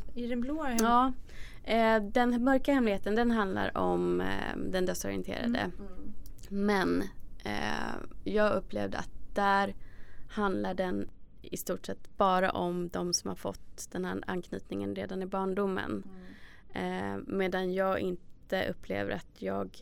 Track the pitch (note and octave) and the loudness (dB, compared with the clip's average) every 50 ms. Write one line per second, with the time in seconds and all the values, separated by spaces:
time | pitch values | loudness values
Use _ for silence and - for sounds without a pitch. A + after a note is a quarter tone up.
0 | - - - A#3+ A#3+ A#3 B3 A#3+ A#3+ C4+ D4+ D#4+ D4+ C4 A#3 A3+ A3+ A#3 A#3+ A#3+ | -2 -2 -2 -2 -2 0 0 0 0 0 -2 -2 0 0 2 4 6 6 6 6
1 | C4 C4 B3 - - - - - - - - - - - G#3+ A3+ A3+ A3 A3+ A3 | 6 4 2 -2 -6 -6 -6 -6 -6 -6 -8 -8 -2 2 4 6 6 6 6 4
2 | G3+ G3 - B3 A#3+ B3 A#3+ A#3+ A#3+ C4+ C4+ C4 - C#4+ C#4 C4+ A#3 G#3+ G3 G3 | 4 4 4 4 6 6 4 4 6 6 6 6 6 6 4 6 4 4 2 2
3 | - G3+ G#3 A3+ A#3+ A#3+ A#3 A3 G3+ F#3+ F#3+ G#3 G3 - - - F#3 F3+ F3 F3 | 2 2 4 4 6 6 6 4 2 2 2 0 0 0 2 2 2 4 4 4
4 | F3+ F3 F3+ F3 F3+ F#3+ G3 G3 - - - - - - F#3 F#3 F#3 F#3 F3+ - | 4 2 2 2 2 2 2 2 0 -2 -2 -2 -2 0 2 2 2 2 0 -2
5 | - G3 G3 F#3+ F#3 G3 - - - A#3 A#3+ - G#3 F3+ - - G3+ G3+ - - | -2 -2 -2 -2 -4 -4 -4 -2 0 0 0 0 0 -2 -4 -6 -8 -6 -6 -2
6 | - G#3 - - - - - - - - G3+ G3 G3+ G#3 G#3 F#3+ F3 F3 F3 F3+ | -2 -2 -2 -2 -4 -4 -8 -10 -8 -4 -2 2 2 4 4 4 4 4 2 2
7 | G3+ G3 - - - - - - - G#2 G#2 - - G#2+ - - - A2+ - - | 0 -2 -4 -8 -8 -8 -8 -6 -6 -4 -2 -2 -2 0 0 -2 -2 -2 -2 -4
8 | - - - - - G3 G3 G#3 G#3+ G#3 - G3 - - - G3+ G3+ G3 G#3 - | -4 -6 -6 -6 -4 0 2 4 4 4 4 0 -2 -2 -4 -2 -2 -2 -4 -4
9 | - - - - - - - G#3 G3+ G3 G3 G3 G3+ G3 G3 - - - - - | -6 -6 -4 -4 -4 -2 0 2 4 4 4 4 4 2 -2 -6 -8 -10 -8 -10
10 | - - - - - - - G#3+ G#3 G3 F#3 G#3 G#3 F#3+ F#3 F#3 F#3 F3+ - - | -8 -6 -6 -6 -6 -4 -2 0 0 2 2 0 -2 -2 0 0 0 0 0 -2
11 | G3 - - - - - - - - - - - - - F#2 - - - G2 - | -2 -4 -8 -12 -14 -14 -14 -16 -10 -10 -8 -6 -4 -4 -4 -4 -4 -8 -8 -8
12 | - - - - G3+ F#3+ F#3 F#3 F#3+ - - - F3+ F3 F3 F3+ F3 E3+ - F3+ | -8 -10 0 2 4 6 6 4 4 2 2 0 0 0 0 -2 -4 -2 -2 -2
13 | F3 F3 E3+ - - G3 F#3 - - G3+ G3 - - - - - - - - F3 | -2 -2 -2 -2 -4 -6 -6 -4 -4 -6 -6 -6 -10 -10 -10 -12 -12 -8 -6 -6
14 | F3+ F3+ F#3 G3 - - F#3 F3+ - - F3+ G3 - - F#3+ G3 G3+ G3+ G3+ G3 | -4 -4 -4 -4 -4 -4 -6 -6 -6 -6 -8 -10 -8 -6 -6 -6 -4 -4 -4 -6
15 | G3 F#3+ F#3+ F#3+ F#3+ F#3 G3 F#3+ F#3+ F#3+ F#3+ G3+ G3+ G3 F#3 F#3 G#2 - - G2 | -6 -6 -6 -6 -6 -4 -4 -2 -2 -2 0 0 0 0 -2 -4 -4 -4 -6 -6
16 | G3 - - - - - - - - - - - - - - F#3+ F3+ F3+ F#3 F#3 | -6 -10 -14 -14 -14 -16 -16 -16 -16 -18 -18 -18 -16 -8 -6 -4 -4 -2 -4 -4
17 | G3 G3 G3 - - - - G3 F#3+ F#3 F#3 F#3 F#3 F3+ F#3 F#3+ F#3+ F#3+ F#3+ - | -4 -4 -6 -6 -6 -4 -2 0 0 2 0 0 0 0 0 0 2 2 2 0
18 | G3+ F#3 F3+ - - - - - - - G3 F#3+ - - F3+ - - - F#3+ - | 0 -2 -4 -4 -8 -14 -18 -18 -6 -4 -2 -2 0 -2 -4 -6 -6 -6 -4 -2
19 | - G3+ G#3 F#3 - - - - G3 F#3 G3 G3 G3 G3 - - | -2 -2 -4 -6 -8 -12 -14 -8 -6 -4 -4 -4 -4 -6 -8 -14